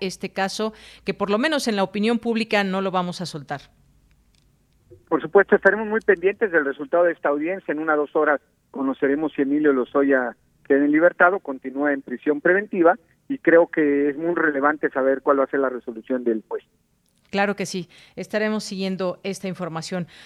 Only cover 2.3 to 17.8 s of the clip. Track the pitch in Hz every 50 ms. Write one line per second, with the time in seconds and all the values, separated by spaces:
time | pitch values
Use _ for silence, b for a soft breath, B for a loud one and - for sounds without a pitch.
2.3 | 226 226 226 220 220 202 196 190 185 196 196 190 175 185 180 180 175 - 175 143
3.3 | - 151 135 - 147 135 - _ _ _ _ _ _ _ _ _ _ _ _ _
4.3 | _ _ _ _ _ _ _ _ _ _ _ _ - - _ - 165 139 - 160
5.3 | - 202 190 - 208 190 - 196 196 214 220 214 214 220 - - 190 175 170 196
6.3 | 208 - 233 196 170 160 143 139 131 - 147 - - 170 175 170 156 - - 151
7.3 | 147 147 156 170 196 190 - - 147 151 160 160 151 151 147 - - 160 151 151
8.3 | 147 135 - _ _ _ _ _ - 135 135 135 127 - 147 135 139 151 160 143
9.3 | - - 139 135 143 151 151 147 135 127 117 - - 143 139 139 139 131 123 117
10.3 | - - _ _ _ _ - - 143 139 143 147 147 156 170 175 - - 185 175
11.3 | 196 190 - 143 135 123 - 131 127 139 147 147 143 135 - - 127 - - 151
12.3 | 147 147 - 170 180 196 214 208 - 185 165 165 - - _ _ _ _ _ -
13.3 | 277 - - 165 160 165 170 - - 165 151 143 143 143 143 147 135 147 165 170
14.3 | 175 160 160 156 143 135 139 147 156 151 - 139 - 139 131 135 135 131 - 143
15.3 | 143 139 131 - - 139 135 131 127 120 - - 113 110 - - 131 127 120 117
16.3 | 113 110 - - - 107 - _ _ _ _ _ _ _ _ _ _ _ _ _
17.3 | - 196 202 208 196 - 190 - - 185